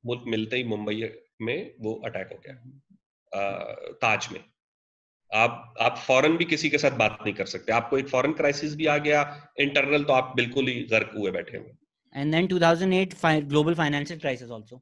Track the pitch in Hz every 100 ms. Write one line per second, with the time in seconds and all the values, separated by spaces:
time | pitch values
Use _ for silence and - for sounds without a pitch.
0 | 117 120 117 110 110 127 120 107 107 107
1 | 110 - _ _ 110 147 - - 110 113
2 | 113 95 92 - - - 127 139 _ _
3 | _ _ _ 98 98 95 - - - -
4 | 117 104 - - - _ _ _ _ _
5 | _ _ _ 107 120 120 - - 117 -
6 | - 131 151 165 170 151 156 143 143 120
7 | 107 - 107 98 95 92 - 117 120 135
8 | 135 127 139 156 147 143 151 147 156 147
9 | 151 147 143 - - - 139 143 135 147
10 | 143 131 131 127 120 131 131 120 - 110
11 | 107 107 98 90 - - 101 - _ _
12 | _ 139 147 160 180 185 170 170 190 185
13 | 185 - 165 156 143 147 151 165 151 143
14 | 143 165 147 123 120 113 107 123